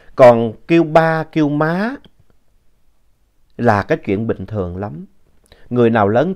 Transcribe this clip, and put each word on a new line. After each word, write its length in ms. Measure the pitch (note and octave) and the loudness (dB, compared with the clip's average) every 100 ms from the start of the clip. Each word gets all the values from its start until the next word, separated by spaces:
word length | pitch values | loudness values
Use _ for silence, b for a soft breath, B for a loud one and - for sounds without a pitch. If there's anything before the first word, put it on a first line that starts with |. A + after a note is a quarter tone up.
| b - | b 6
Còn 360 | B2+ A#2 A#2 G#2+ - | 6 6 0 -8 -2
kêu 160 | E3 | 0
ba, 400 | D#3+ D#3+ D#3+ D#3+ | 0 -2 -2 -4
kêu 240 | D#3 D#3+ D3+ | -6 -4 -2
má 460 | D3 D#3 F3+ A3 C#4 - _ _ _ _ _ _ _ _ _ _ _ _ _ _ - | -2 -2 -2 -6 -10 -18 _ _ _ _ _ _ _ _ _ _ _ _ _ _ -4
là 260 | A#2 G#2 | 0 0
cái 160 | - D#3+ | -2 -4
chuyện 280 | - G2 A2+ | -2 -4 -4
bình 200 | G2+ F#2 | -6 -8
thường 300 | G#2+ F2+ F2+ | -8 -8 -8
lắm. 300 | G#2 D#3 F#3+ _ _ _ b b b | -12 -14 -18 _ _ _ b b b
Người 200 | B2 A#2 | 0 2
nào 180 | A2+ G2+ | 2 2
lớn 260 | A2+ E3+ | 0 -2